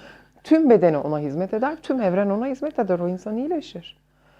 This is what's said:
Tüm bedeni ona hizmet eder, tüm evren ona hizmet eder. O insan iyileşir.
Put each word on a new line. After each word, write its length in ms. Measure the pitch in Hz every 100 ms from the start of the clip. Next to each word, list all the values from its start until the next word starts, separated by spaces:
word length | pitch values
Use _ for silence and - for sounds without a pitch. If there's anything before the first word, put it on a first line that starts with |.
| - - _ _
Tüm 260 | - 320 302
bedeni 280 | 214 170 147
ona 220 | 147 151
hizmet 340 | 147 147 190
eder, 240 | 220 269 320
tüm 180 | - 262
evren 280 | 196 185 202
ona 160 | 208 262
hizmet 340 | 262 302 -
eder. 200 | 190 175
O 80 | 175
insan 300 | 180 214 220
iyileşir. 600 | 294 330 - 175 - - _ _ _ _